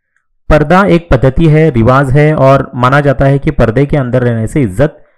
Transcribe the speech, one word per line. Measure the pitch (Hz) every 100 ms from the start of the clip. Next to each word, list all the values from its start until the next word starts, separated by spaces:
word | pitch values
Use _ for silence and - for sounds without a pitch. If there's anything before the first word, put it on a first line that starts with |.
| _ _ _ _ -
पर्दा | 151 147 185
एक | 196 170 -
पद्धति | 127 131 - 165
है, | 151 160
रिवाज | 120 110 131 139
है | 139 151 151
और | 135 135 131 127
माना | 123 143
जाता | 143 131 139
है | 139
कि | 156
पर्दे | 143 117 110 143
के | 151
अंदर | 123 123
रहने | 123 113 110
से | 156
इज्जत | 117 95 151 - _